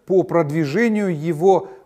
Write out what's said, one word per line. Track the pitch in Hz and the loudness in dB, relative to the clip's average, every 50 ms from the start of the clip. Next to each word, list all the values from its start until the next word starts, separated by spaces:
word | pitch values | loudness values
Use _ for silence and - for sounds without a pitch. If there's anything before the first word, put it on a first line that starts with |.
| _ | _
по | - 185 185 165 | 0 0 0 0
продвижению | 185 175 170 165 143 147 165 156 135 143 202 240 226 214 208 208 190 | 2 0 0 0 0 -2 -2 -2 -2 0 0 0 0 0 0 -2 -2
его | 170 147 151 170 165 147 175 196 190 160 - - - - _ | -4 -4 -4 -6 -4 0 2 4 4 2 0 -4 -18 -20 _